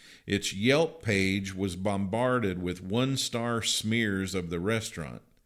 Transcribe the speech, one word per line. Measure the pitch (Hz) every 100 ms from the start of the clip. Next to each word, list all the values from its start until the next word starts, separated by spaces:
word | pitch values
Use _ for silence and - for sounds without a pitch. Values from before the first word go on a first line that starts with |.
| - - -
Its | 101 -
Yelp | 95 113 143 160 -
page | - 101 95 98 95 92
was | 98 90
bombarded | 98 98 98 110 127 127 107 90
with | 90 90
one-star | 95 110 131 131 - 120 117 117
smears | 107 - 107 113 110 95 95 92
of | 87
the | 85
restaurant. | 92 113 104 - 73 57 - _